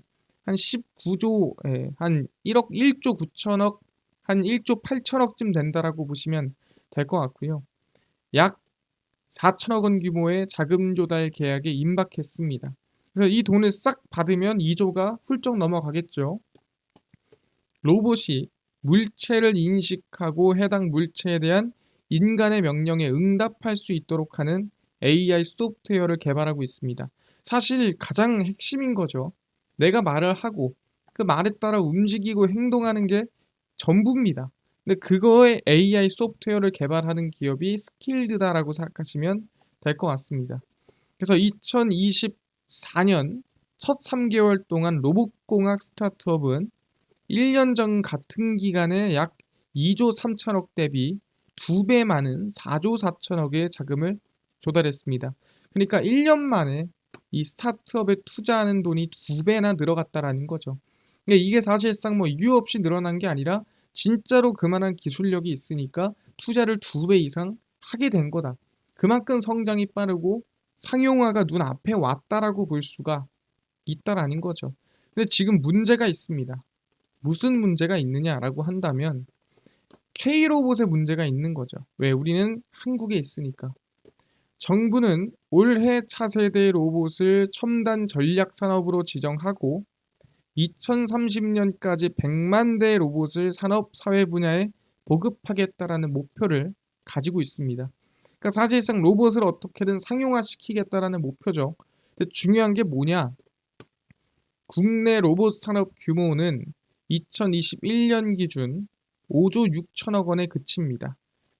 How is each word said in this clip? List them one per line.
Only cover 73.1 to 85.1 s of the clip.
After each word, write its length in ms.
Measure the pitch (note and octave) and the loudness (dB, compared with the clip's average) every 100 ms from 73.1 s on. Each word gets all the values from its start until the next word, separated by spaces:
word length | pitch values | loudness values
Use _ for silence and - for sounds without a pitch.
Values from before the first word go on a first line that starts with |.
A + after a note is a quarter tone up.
| D3 C#3 _ _ _ _ _ - | -6 -6 _ _ _ _ _ -8
있다라는 540 | D#3 - G3 C#3+ D#3 | -6 -2 -2 -2 -2
거죠. 340 | F3 E3 C3+ - _ _ _ | -6 -6 -10 -12 _ _ _
근데 120 | - A3 | -2 2
지금 340 | - G3 G3 | 4 4 2
문제가 460 | C#3 G3 A3 A#3 A3+ | 4 2 4 2 2
있습니다. 560 | E3 - D3+ B2+ B2+ - _ _ _ _ _ | -2 -4 -6 -6 -10 -16 _ _ _ _ _
무슨 400 | C#3+ E3 B3+ B3 | -4 0 0 2
문제가 360 | G#3 E3 E3 F#3 | 2 2 0 0
있느냐라고 640 | C3 C3+ D#3+ C3+ B2 C3+ | 0 -2 -2 -2 -4 -4
한다면 640 | D3+ F#3 F3 C3 D#3 C3 B2+ _ _ _ _ _ _ _ _ | -4 -2 -2 -2 -2 -4 -10 _ _ _ _ _ _ _ _
K로봇의 720 | - C4 D#4 D#4 D4 B3+ A#3 G#3+ | -4 0 2 4 4 2 2 2
문제가 380 | D#3 D#3 D#3+ D3+ | 0 0 0 -2
있는 280 | C3 D#3+ | -2 -4
거죠. 240 | D#3 B2 - C3+ - | -6 -8 -12 -14 -4
왜? 140 | C3+ | 0
우리는 500 | C3 D#3 F3 G#3 A3+ - | 0 0 0 0 -4 -12
한국에 460 | - B3+ B3+ A3 G3+ | -12 -6 -4 -2 -4
있으니까. 560 | C#3 - C#3 C3+ C3 - _ _ _ _ _ _ _ - | -4 -8 -10 -8 -12 -12 _ _ _ _ _ _ _ -10
정부는 720 | - G3 A3+ A#3+ A#3 | 0 2 2 2 2